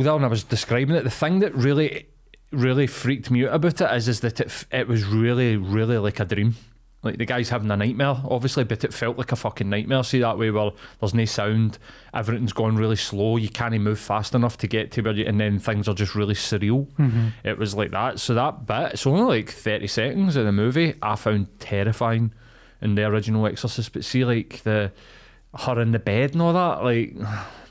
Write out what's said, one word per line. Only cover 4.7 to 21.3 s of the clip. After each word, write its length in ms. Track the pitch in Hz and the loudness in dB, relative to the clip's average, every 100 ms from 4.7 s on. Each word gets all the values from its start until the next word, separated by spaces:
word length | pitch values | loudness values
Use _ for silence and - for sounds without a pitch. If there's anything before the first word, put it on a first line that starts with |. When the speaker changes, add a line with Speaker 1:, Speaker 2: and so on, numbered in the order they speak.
Speaker 1:
it 160 | 127 120 | -4 0
was 160 | 117 98 | 0 2
really, 520 | 107 117 120 123 107 | 2 4 4 2 2
really 400 | 92 107 113 117 | 0 0 2 2
like 220 | 104 - | 0 -2
a 60 | 95 | -2
dream. 300 | 104 107 113 - - _ _ | 0 0 0 -8 -20 _ _
Like, 140 | 113 - | -6 -4
the 80 | 117 | -2
guy's 240 | 123 120 | -2 -2
having 220 | 123 107 | -2 0
a 40 | 101 | 0
nightmare, 460 | 107 117 139 127 139 | 0 0 0 0 -2
obviously, 340 | 123 131 - | -2 0 0
but 200 | 113 113 | -2 -2
it 100 | - | -4
felt 240 | - 117 120 | -4 -4 -4
like 140 | 123 | -4
a 40 | 120 | -4
fucking 320 | 107 - 98 | -4 -4 -2
nightmare. 360 | 104 110 131 | -2 0 0
See 160 | 117 131 | 0 2
that 180 | 117 113 | 2 2
way 140 | 110 | 0
where 180 | 104 107 - - - | 0 0 -4 -14 -6
there's 160 | 107 117 | -2 0
no 100 | 110 | 0
sound, 540 | - 104 110 110 - - - - | 0 0 2 0 -2 -14 -20 -10
everything's 400 | 117 107 117 117 | -6 -2 -2 -2
going 220 | - 110 107 | 0 0 2
really 200 | 110 110 | 2 0
slow, 420 | - 101 110 117 | -2 0 2 2
you 120 | 107 | -2
can't 240 | - 117 113 | -4 -2 0
move 160 | 104 107 | 0 -2
fast 380 | - 104 104 123 | -2 -2 0 0
enough 240 | 117 - | 0 0
to 80 | 101 | -2
get 240 | 110 - | -2 -2
to 100 | - | -2
where 120 | 110 | -2
you, 120 | 104 113 | 0 0
and 140 | 104 | 0
then 160 | 107 101 | 2 0
things 300 | - 104 104 | 0 0 0
are 80 | 98 | 0
just 180 | 101 | -2
really 220 | 104 104 104 | 0 -2 -2
surreal. 500 | - 104 104 127 143 - | -2 -2 0 0 -2 0
Speaker 2:
Mm-hmm. 300 | 139 113 113 110 | 2 2 0 -2
Speaker 1:
It 140 | 107 - | -6 -2
was 160 | 107 | -2
like 160 | 101 95 | -2 -2
that. 300 | 92 123 98 | -2 -4 -4
So 160 | - 117 | -2 0
that 320 | 139 170 113 | 0 -2 -4
bit, 260 | 113 - | -4 -4
it's 140 | - 135 | -2 0
only, 160 | 165 | 2
like, 260 | 247 117 - | 4 2 -2
thirty 380 | - 110 104 101 | -6 -4 -4 -2
seconds 480 | - 120 190 190 143 | -2 -2 0 2 2
of 100 | 107 | 2
the 60 | |
movie, 420 | 98 113 139 165 - | 2 2 2 0 0
I 140 | 107 104 | -4 -2
found 320 | 110 | 0